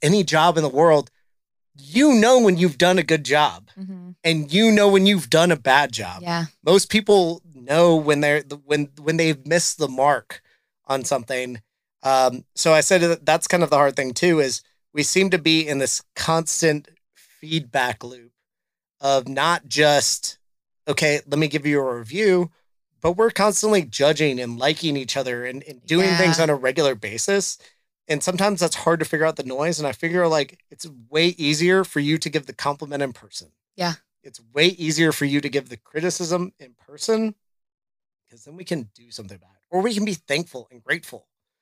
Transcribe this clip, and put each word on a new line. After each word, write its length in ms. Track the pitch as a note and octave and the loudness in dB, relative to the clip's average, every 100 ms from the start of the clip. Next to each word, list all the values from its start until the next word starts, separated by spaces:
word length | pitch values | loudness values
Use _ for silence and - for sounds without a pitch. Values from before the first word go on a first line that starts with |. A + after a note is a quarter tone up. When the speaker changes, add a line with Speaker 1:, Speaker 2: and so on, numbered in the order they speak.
Speaker 1:
any 220 | D3+ G#3 | 0 2
job 340 | E3 D#3 E3+ D#3+ | 2 2 2 2
in 60 | |
the 60 | D3+ | 0
world, 420 | C3 E3 D3+ C#3 _ _ _ _ _ _ C#3 | 2 4 4 2 _ _ _ _ _ _ _
you 360 | C#3 F#3 D4 | -6 2 4
know 260 | A#3+ A3+ B3+ | 6 6 6
when 180 | A3 F3 | 4 4
you've 200 | F3+ C#3 | 0 2
done 180 | F3 F#3 | 2 2
a 60 | |
good 200 | D#3 D#3+ B2+ | 0 -2 0
job 440 | D3 D3 F2 G#2 - | 0 0 -2 -16 -20
Speaker 2:
Mm-hmm. 340 | F#3+ F#3+ F3+ F3+ | -16 -16 -18 -8
Speaker 1:
and 280 | E3 D#3+ C#3+ | -2 -2 0
you 200 | F3 A3+ | 2 4
know 160 | G#3+ G3+ | 6 6
when 180 | G3 F#3+ | 4 4
you've 240 | G3+ A#2 | 2 2
done 220 | D#3+ F3 | 2 4
a 40 | E3 | 2
bad 340 | C3+ C3+ C#3+ | 2 2 2
job. 320 | A2 F#2 F2+ | -4 -12 -12
Speaker 2:
Yeah. 220 | F3 E3+ D#3+ - | -8 -6 -6 -6
Speaker 1:
Most 260 | D3+ F#3+ - | 2 2 2
people 520 | A3 A3 G3+ E3+ E3+ E3+ | -2 2 2 2 -4 -12
know 420 | C#3 B2 D3+ F3 D#3+ | -20 -2 2 4 4
when 260 | D3+ D3 | 2 0
they're, 200 | D3 D3 C#3 D3 C#3 | 2 0 -4 -14 -4
when, 240 | D3 C#3+ D3+ | -4 -4 -6
when 180 | D3 E3 | -4 0
they've 280 | D#3+ C#3 C3+ | 0 -2 -2
missed 320 | E3+ - - | -2 -2 -4
the 100 | C#3+ | -6
mark 520 | C3 C#3+ C3 - - _ _ _ _ - | 0 0 0 -4 -20 _ _ _ _ -6
on 160 | C3+ | -6
something. 580 | B2 C3+ A#2 C3 B2+ A#2 - _ _ _ | -4 -6 -4 -8 -8 -12 -18 _ _ _
Um, 420 | C3+ C3 C3 B2 - - | 0 2 2 0 -10 -4
so 160 | E3 | 2
I 60 | D#3 | 4
said 200 | D3 F#3+ | 4 2
that 240 | E3+ E3+ C#3+ | 2 0 0
that's 220 | E3 - | 0 0
kind 140 | F3+ | 0
of 60 | D#3+ | 2
the 60 | C#3+ | 2
hard 200 | C#3+ C3+ | 2 0
thing 180 | C3 | -4
too, 260 | A#2 F3 D#3+ | -2 2 2
is 220 | C#3 A#2 - _ _ | 0 -2 -10 _ _
we 100 | D3+ | -4
seem 260 | C#3+ F3+ F#3+ | -2 0 2
to 60 | F3 | 2
be 300 | D3+ D#3+ D#3 | 2 0 0
in 120 | C#3 | -4
this 220 | B2+ - - - | -4 -6 -8 -8
constant 720 | - D#3+ D#3+ - E3 D3 - _ _ _ _ _ | -2 0 0 0 0 0 -4 _ _ _ _ _
feedback 640 | D#3 D#3+ B2+ C#3 B2 A#2 | -6 -6 -4 -4 -2 -4
loop 280 | B2 B2 A#2 _ _ _ _ _ _ _ | -12 -18 -20 _ _ _ _ _ _ _
of 260 | C#3 C3+ B2+ | -2 0 -2
not 400 | C3+ D#3 F3 C3 | -2 0 -2 -4
just, 680 | C#3+ D3+ C#3+ - - - - _ _ _ _ - | 0 2 4 0 -4 -8 -14 _ _ _ _ -6
"Okay, 320 | C#3 D#3 D3 C#3+ | -2 0 -2 -2
let 120 | C#3+ | -2
me 80 | D#3 | -2
give 180 | D3 D3 | -2 -2
you 140 | D3 | -2
a 180 | C3+ A#2+ | -2 -6
review," 540 | A2+ E3 G#3+ F3+ E3+ - _ _ _ _ | -10 -2 0 2 0 -8 _ _ _ _
but 120 | E3 | -4
we're 180 | F3+ A3+ | 0 0
constantly 500 | A3 G#3 F#3+ G#3+ G#3 | 2 0 0 0 0
judging 560 | C3+ G#2+ C#3+ D3 D3+ B2+ | 0 0 0 2 0 -2
and 180 | B2 A#2 | -6 -4
liking 380 | C3+ D3+ E3 C#3+ | -4 -2 -4 -4
each 200 | B2+ C#3+ | -6 -6
other 260 | B2+ A#2+ B2 | -6 -6 -8
and, 180 | C3 | -12
and 220 | D3 B2+ - | -16 -20 -2
doing 240 | E3+ F#3+ F3 | 0 2 2
things 220 | F#3 D#3 | 2 2
Speaker 2:
Yeah. 60 | |
Speaker 1:
on 60 | D#3+ | 0
a 60 | C#3+ | 0
regular 400 | B2+ C3+ C#3+ A#2 | -2 0 0 -2
basis. 640 | G#2 A#2 - G3 F#3 - _ _ _ _ - | -8 -8 -2 -2 -2 -8 _ _ _ _ -6
And 160 | D3+ | -4
sometimes 360 | F3+ F3+ G3+ F#3+ | -4 -2 -2 0
that's 140 | E3+ - | -2 -2
hard 240 | - E3 | -2 -2
to 60 | D#3+ | -2
figure 200 | D#3+ D#3+ | -2 -2
out 100 | D#3 | -2
the 80 | |
noise. 360 | C3 C3 D#3 D#3 | -8 -6 -4 -4
And 80 | D3 | -6
I 40 | |
figure, 360 | B2+ E3 F3+ E3+ | -6 -4 0 0
like, 320 | D#3 C#3 - _ | 0 -2 -8 _
it's 160 | C#3+ E3 C3 A2+ | -20 -20 -20 -6
way 180 | D3+ E3+ F3 | -2 0 0
easier 460 | D3 D3+ F3 F#3+ | -2 0 2 2
for 160 | F#3 F#3+ | 0 -4
you 180 | F#3+ D#3+ | -2 -2
to 100 | D#3+ | -4
give 160 | D3+ - | -6 -6
the 80 | |
compliment 500 | - C#3+ D3 D3 C#3+ | -8 -6 -6 -8 -6
in 80 | C#3 | -8
person. 400 | A#2 G2+ - E2 _ _ - | -8 -18 -18 -20 _ _ -8
Speaker 2:
Yeah. 200 | F3 D#3+ _ _ | -8 -8 _ _
Speaker 1:
It's 160 | - - A2+ | -20 -20 _
way 140 | C#3 E3+ | 0 0
easier 440 | F3 D#3 D#3 E3 | 0 -4 0 0
for 140 | - C#3+ | 0 -2
you 160 | C#3+ | -2
to 80 | C#3+ | -4
give 180 | C#3 B2 | -6 -8
the 80 | A#2+ | -16
criticism 760 | _ D3+ F3 E3+ E3+ F3 F3+ - | _ -6 -6 -6 -4 -4 -6 -12
in 140 | C3 A#2+ _ | -20 _ _
person, 480 | D3 - A3 A3 G#3 _ _ _ _ _ _ _ _ _ | -12 -4 -2 -2 -8 _ _ _ _ _ _ _ _ _
'cause 160 | A#2 C#3 | _ -20
then 100 | E3+ | -20
we 80 | |
can 260 | F3 E3 G#2+ _ | -10 -10 -10 _
do 160 | A#2+ | _
something 240 | - G2 F#2+ | -20 -20 -20
about 160 | _ | _
it. 100 | _ _ | _ _
Or 120 | F3+ | -4
we 120 | G#3+ | -2
can 120 | G#3 G#3+ | -2 -4
be 80 | |
thankful 540 | F3+ - D3 E3+ B2+ A2+ | -6 -4 -6 -6 -12 -18
and 100 | B2 | -20
grateful. 460 | A#2+ E3 - A2 _ _ _ _ | -8 -8 -8 -20 _ _ _ _